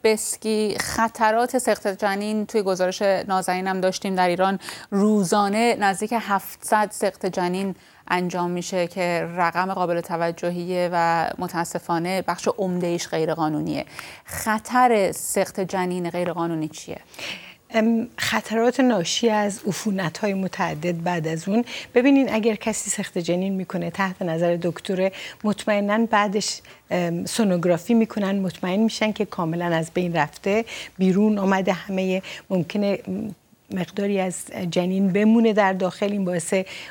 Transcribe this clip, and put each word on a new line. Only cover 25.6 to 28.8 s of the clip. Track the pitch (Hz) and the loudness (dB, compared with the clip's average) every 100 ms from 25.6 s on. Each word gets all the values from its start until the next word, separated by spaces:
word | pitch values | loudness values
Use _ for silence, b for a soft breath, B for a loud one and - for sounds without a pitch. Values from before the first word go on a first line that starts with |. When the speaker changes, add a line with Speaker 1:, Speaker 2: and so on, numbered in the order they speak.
| - 202 202 214 226 | 0 0 2 2 4
Speaker 2:
بعدش، | 208 208 208 - - B B _ | 4 2 0 -4 -6 B B _
ام، | 180 175 170 185 | -2 0 -2 -4
سونوگرافی | - 214 180 175 165 - | 0 2 2 2 2 4
می‌کنن، | 233 226 - 196 196 | 4 4 0 -2 0
مطمئن | 190 - 180 | -2 -4 -2
می‌شن | 190 | 0